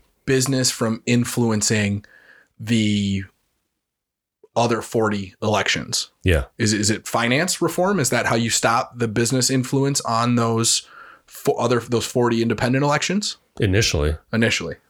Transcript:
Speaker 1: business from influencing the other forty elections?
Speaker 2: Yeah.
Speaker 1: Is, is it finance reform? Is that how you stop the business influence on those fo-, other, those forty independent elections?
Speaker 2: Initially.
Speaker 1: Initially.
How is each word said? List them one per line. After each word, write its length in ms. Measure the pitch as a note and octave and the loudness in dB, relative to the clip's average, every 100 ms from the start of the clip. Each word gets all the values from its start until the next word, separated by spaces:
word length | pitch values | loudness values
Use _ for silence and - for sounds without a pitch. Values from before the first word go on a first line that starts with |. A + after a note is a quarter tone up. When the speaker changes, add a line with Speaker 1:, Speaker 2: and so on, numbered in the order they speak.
| _ _ - | _ _ 0
Speaker 1:
business 460 | C3 B2+ C3 B2+ | 0 2 0 0
from 320 | - A2+ A2+ - | -2 -2 -2 0
influencing 1000 | A#2+ A#2+ - A#2 G#2+ - G#2+ G2+ G2+ - - - - _ - | 0 0 0 0 0 0 0 0 -2 -8 -20 -20 -20 _ -10
the 640 | A2 A#2 G#2+ G#2 G2+ G2 G2 _ _ _ _ _ _ _ _ _ _ _ _ - | 0 2 2 2 0 -2 -6 _ _ _ _ _ _ _ _ _ _ _ _ 0
other 260 | A#2 A2+ | 0 0
forty 540 | - A#2 G#2+ G2+ F#2+ - | -2 0 0 0 -6 -6
elections? 680 | G#2+ G#2 F#2+ - - - - _ | -2 0 0 -4 -4 -6 -6 _
Speaker 2:
Yeah. 220 | F#2+ D#2 C#2 - | 2 2 0 -2
Speaker 1:
Is, 160 | A2+ | 0
is 160 | G#2+ G#2 | 0 0
it 160 | G2+ - | -2 -2
finance 540 | A#2+ A#2 C3 F3+ - | -2 0 0 -2 -2
reform? 380 | E3 E3+ F#3 G3+ | -2 0 0 0
Is 100 | B2+ | 0
that 160 | B2 A2 | 0 0
how 100 | A#2 | 0
you 140 | A#2 | 0
stop 480 | - A#2 A#2 - A#2+ | 0 0 0 -2 -4
the 100 | A2+ | -4
business 420 | G#2+ A#2 C3 A#2+ | 0 0 0 0
influence 520 | C3 B2 C#3 C#3 C#3+ | 0 0 0 0 -2
on 340 | - A2+ A#2+ A#2+ | 0 0 2 2
those 520 | A#2 A2+ A#2 - - - - - _ | 2 2 0 -2 -6 -18 -20 -20 _
fo-, 280 | - - | -4 -2
other, 260 | - A#2+ A#2+ | 0 2 0
those 260 | A#2 A#2 - | 0 -4 -2
forty 360 | B2+ A#2+ A2+ | 0 2 2
independent 420 | A#2 A2 B2 C3 | 0 0 0 0
elections? 540 | C#3+ D3 - F#3+ G#3 - _ - | 0 0 0 -2 -4 -8 _ -2
Speaker 2:
Initially. 580 | G2+ F#2+ - E2 D2 D#2 _ | 2 2 2 2 0 -2 _
Speaker 1:
Initially. 420 | A2+ A2+ - E2 - | 0 2 0 -6 -12